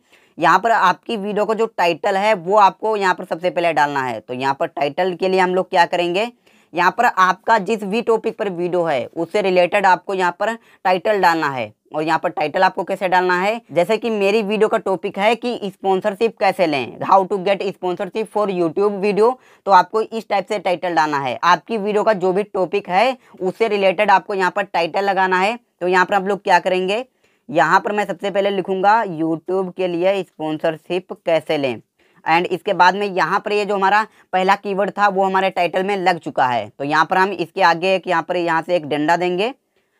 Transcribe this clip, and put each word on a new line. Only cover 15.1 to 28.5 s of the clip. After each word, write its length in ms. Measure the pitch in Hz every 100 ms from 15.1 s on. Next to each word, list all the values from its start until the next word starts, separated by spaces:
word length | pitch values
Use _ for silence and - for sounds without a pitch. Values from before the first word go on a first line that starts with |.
| 196
है 180 | 208 233
कि 240 | 240 226 202
स्पॉन्सरशिप 680 | - 190 190 208 196 226 -
कैसे 260 | 202 - 170
लें, 320 | 143 120 -
how 160 | - 190
to 140 | 190 202
get 220 | 180 196 202
sponsorship 600 | - 180 175 196 226 214
for 180 | 214 208
YouTube 500 | 180 170 151 208 202
video, 300 | 202 196 226 254 _ _ -
तो 40 |
आपको 300 | 185 175 220
इस 260 | 220 226 -
टाइप 180 | 202 190
से 120 | 214
टाइटल 360 | 175 175 180 160
डालना 240 | 156 143
है। 180 | 135 117 170
आपकी 320 | 175 - 226
वीडियो 260 | 202 208
का 100 | 202 190
जो 160 | 185
भी 100 | 180 208
टॉपिक 440 | 392 311 202 190
है 280 | 185 240 254 _ -
उससे 260 | 185 - 226
रिलेटेड 440 | 202 190 180 208
आपको 220 | 190 190
यहाँ 180 | 196 180
पर 120 | 202 196
टाइटल 380 | 175 170 196
लगाना 360 | 202 190 185 185
है। 180 | 196 240 _ _
तो 60 | 180
यहाँ 180 | 185 180
पर 100 | 202
आप 120 | 190
लोग 160 | 196
क्या 160 | 202 175
करेंगे, 440 | 185 185 185 214 262 _ _ _ -
यहाँ 300 | 151 185 190
पर 120 | 196
मैं 140 | 208 196
सबसे 260 | 175 196
पहले 180 | 196 196